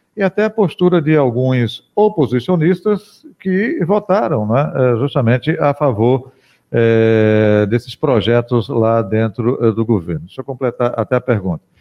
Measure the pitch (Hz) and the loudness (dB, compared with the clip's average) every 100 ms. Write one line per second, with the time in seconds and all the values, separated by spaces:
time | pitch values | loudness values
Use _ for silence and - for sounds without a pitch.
0 | _ 208 190 208 214 214 190 - 180 175 | _ -4 -2 0 -2 0 -2 2 2 2
1 | 151 156 131 117 127 127 113 - _ - | 2 2 2 0 0 0 0 -4 _ 0
2 | 208 202 117 123 117 175 160 180 214 208 | 0 0 0 0 0 0 0 0 -2 -4
3 | - _ - _ 190 185 233 339 165 208 | -6 _ -20 _ -4 -2 -2 -2 -2 -2
4 | 208 196 226 131 107 123 151 147 127 113 | 0 -2 0 -2 0 0 0 0 0 0
5 | 139 147 117 123 156 160 143 139 147 104 | -2 0 0 0 0 -2 -2 0 -2 2
6 | 117 127 131 _ _ _ - 117 113 113 | 2 0 -4 _ _ _ -6 0 2 4
7 | 113 110 110 107 107 104 104 117 - - | 4 4 4 4 4 2 2 -2 -4 -6
8 | 143 117 95 120 120 123 110 127 113 113 | 0 0 2 0 2 -2 0 0 2 0
9 | 104 110 113 113 113 131 117 104 113 104 | 0 -2 -2 -2 -4 0 0 0 0 -2
10 | 82 80 85 - 135 123 127 - 123 120 | -2 -8 -8 -14 -12 -6 -6 -2 -4 -2
11 | 107 123 131 107 92 80 _ _ | -2 -2 0 -2 -2 -6 _ _